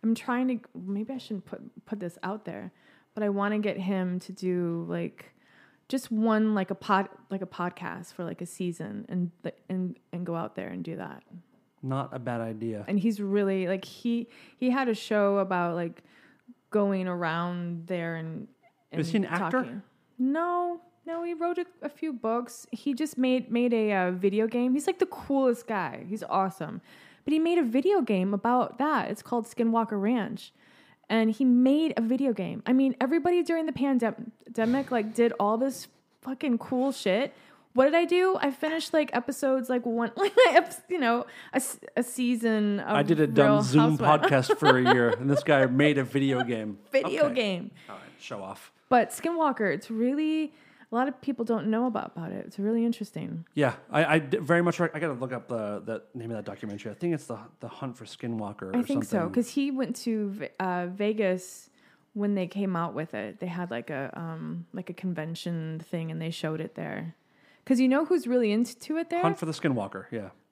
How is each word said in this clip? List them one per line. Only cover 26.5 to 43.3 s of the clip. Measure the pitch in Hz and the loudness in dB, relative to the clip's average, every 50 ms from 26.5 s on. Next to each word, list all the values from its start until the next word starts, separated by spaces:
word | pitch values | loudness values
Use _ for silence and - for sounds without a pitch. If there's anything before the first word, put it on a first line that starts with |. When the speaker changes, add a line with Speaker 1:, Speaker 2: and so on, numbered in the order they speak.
| 175 - 165 - - 180 - - - - - - - _ _ | -2 -6 -8 -8 -8 -12 -14 -16 -20 -20 -20 -20 -20 _ _
Speaker 1:
But | - 294 | 0 2
he | 320 | 4
made | 320 339 349 349 | 4 4 4 4
a | 311 | 2
video | 233 220 262 269 370 415 392 | 4 2 2 4 4 4 4
game | 269 - 214 185 185 196 202 | 4 2 2 2 2 2 0
about | 202 - 233 247 254 226 - - - | 0 2 2 4 4 2 0 0 -2
that. | 269 302 302 240 - - | 0 0 2 0 0 -2
It's | 214 - - | -6 -8 -6
called | - - 240 226 | -4 -4 -4 -4
Skinwalker | - - - 233 226 226 233 226 214 214 202 | -4 -4 0 0 2 2 2 0 0 -2 -2
Ranch. | 196 214 247 240 196 165 - - - - _ _ _ _ _ _ - _ _ _ _ _ | 0 0 0 0 0 -4 -6 -10 -12 -16 _ _ _ _ _ _ -20 _ _ _ _ _
And | 208 226 220 220 | 2 2 2 2
he | 220 - 277 | 2 2 4
made | 254 247 240 254 262 277 302 320 311 - | 6 6 6 6 6 6 4 4 2 0
a | - | 0
video | 233 220 254 269 277 269 220 | 0 0 2 2 2 0 0
game. | 196 185 170 - - - | 0 -2 -4 -6 -6 0
I | - 254 | 2 4
mean, | 262 269 269 247 - | 4 4 2 2 0
everybody | 254 262 294 330 277 349 359 349 339 | 0 2 2 2 2 2 2 2 2
during | - 330 330 320 | 2 0 0 0
the | 320 277 | -2 -2
pandem-, | - 254 277 269 247 233 220 - - - - - _ _ | 0 0 2 2 2 2 0 -2 -4 -12 -14 -16 _ _
pandemic, | - 233 - 226 226 240 269 277 269 | -10 -2 0 0 2 2 0 0 0
like, | 254 233 208 220 220 | 0 -2 -2 -2 2
did | 233 233 233 233 - | 4 4 4 4 2
all | 196 202 220 226 | 0 2 2 2
this | 254 277 262 - - - _ _ _ _ _ _ _ | 0 0 -2 -4 -12 -18 _ _ _ _ _ _ _
fucking | 254 262 262 - 294 240 226 | -10 -8 -4 0 0 0 0
cool | - - 269 247 254 277 262 | 0 -2 0 0 2 0 0
shit. | - - 208 180 214 269 - - - - - - _ _ _ _ | 0 0 0 2 2 0 -2 -6 -14 -20 -20 -20 _ _ _ _
What | 240 262 | 4 4
did | 285 302 | 6 6
I | 330 349 | 4 4
do? | 339 349 359 370 381 370 - | 4 4 4 4 4 2 2
I | - 285 | 0 -2
finished, | 262 - - 311 320 330 - - - | -2 -2 -2 -2 -2 -2 -4 0 2
like, | 320 302 254 - | 2 2 2 0
episodes, | 247 247 - 269 - - 269 262 262 240 254 | -2 -2 -2 -4 -2 0 2 2 2 0 0
like, | 254 247 233 | -2 -2 0
one, | 240 226 233 233 226 226 - 392 403 - - 523 359 | 0 0 0 -2 -2 0 0 0 4 8 8 8 10
<laughs> | 262 320 339 - - - - _ | 10 8 6 6 -8 -16 -8 _
you | 359 349 | -2 0
know, | 269 233 233 240 240 - - - - - - | 2 2 2 0 -2 -6 -14 -20 -18 -4 -4
a, | |
s-, | 262 262 - - - - - _ | -2 -2 -2 -10 -12 -16 -6 _
a | - 247 | -2 -2
season | 247 - - 254 240 247 226 226 226 220 214 208 208 202 202 | -2 -2 -2 0 0 0 2 2 2 2 2 2 2 0 0
of | - - 123 | 0 2 2
Speaker 2:
I | 139 143 | 2 4
did | 147 170 151 | 4 4 4
a | 156 | 4
dumb | 143 | 4